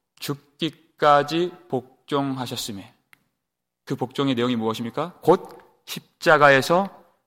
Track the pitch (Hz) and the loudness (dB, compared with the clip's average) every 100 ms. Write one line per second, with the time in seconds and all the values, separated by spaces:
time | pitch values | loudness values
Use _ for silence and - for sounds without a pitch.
0 | _ - - 143 _ - 160 - _ - | _ -14 -12 -12 _ -10 -10 -10 _ 0
1 | 151 143 139 165 175 - - 127 - _ | 4 4 2 -4 -4 -8 -8 -8 -8 _
2 | - 143 139 131 117 120 - 98 92 _ | -6 -4 -4 -6 -8 -10 -10 -12 -16 _
3 | _ _ _ _ _ _ _ _ - 135 | _ _ _ _ _ _ _ _ -10 -8
4 | 123 - 139 120 123 117 110 113 117 - | -6 -4 -2 0 -2 -2 -4 -4 -8 -8
5 | 170 - - 190 - - _ _ - - | -10 -2 2 2 0 -20 _ _ -16 -16
6 | _ - 170 151 143 135 127 175 196 - | _ -2 4 6 8 6 4 0 0 -10
7 | _ _ | _ _